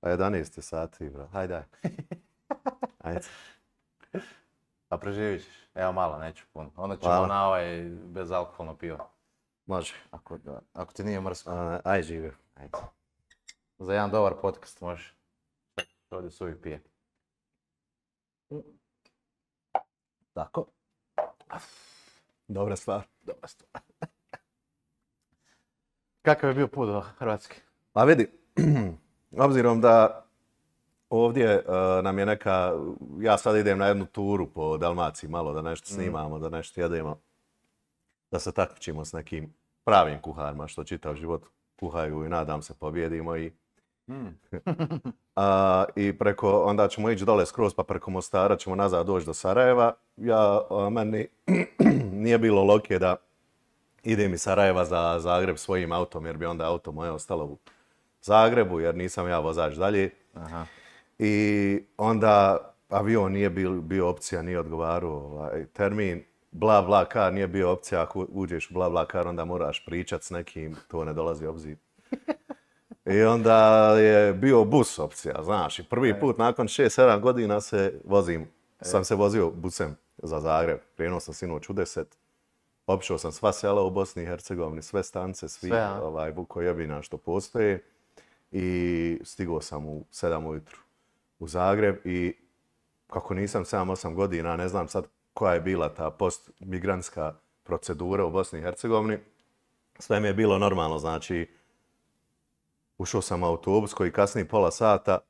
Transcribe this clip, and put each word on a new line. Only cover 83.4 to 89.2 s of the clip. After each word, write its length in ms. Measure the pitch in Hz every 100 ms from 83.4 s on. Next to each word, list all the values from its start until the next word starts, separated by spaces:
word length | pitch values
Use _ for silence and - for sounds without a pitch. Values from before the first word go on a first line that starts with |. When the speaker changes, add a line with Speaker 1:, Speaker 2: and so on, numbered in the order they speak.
| 110
Speaker 1:
sela 300 | 92 104 101
u 80 | 95
Bosni 320 | 92 95 -
i 40 | 85
Hercegovini, 560 | 87 - 90 82 80
sve 200 | 76 101
stanice, 460 | 92 95 92 92 80
svi, 200 | - 92
Speaker 2:
Sve, 100 | 113
a? 200 | 107 98
Speaker 1:
ovaj, 280 | 78 78 78
Vukojebina 720 | 78 85 - 87 85 80 73
što 140 | 73 82
postoje 680 | - 90 - 120 107 92 - _ _ - _ _ _
i 680 | 95 92 90 87 85 85 82